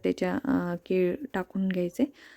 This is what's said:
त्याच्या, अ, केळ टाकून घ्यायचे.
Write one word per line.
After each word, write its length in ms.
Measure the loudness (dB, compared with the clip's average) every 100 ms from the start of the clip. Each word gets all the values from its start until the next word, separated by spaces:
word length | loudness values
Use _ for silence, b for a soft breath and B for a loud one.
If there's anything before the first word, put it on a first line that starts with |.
त्याच्या, 320 | 0 0 0 0
अ, 320 | 0 0 0 -4 0
केळ 300 | 2 2 0 -4
टाकून 340 | -6 -4 -2 0
घ्यायचे. 460 | 0 -2 0 -2 b b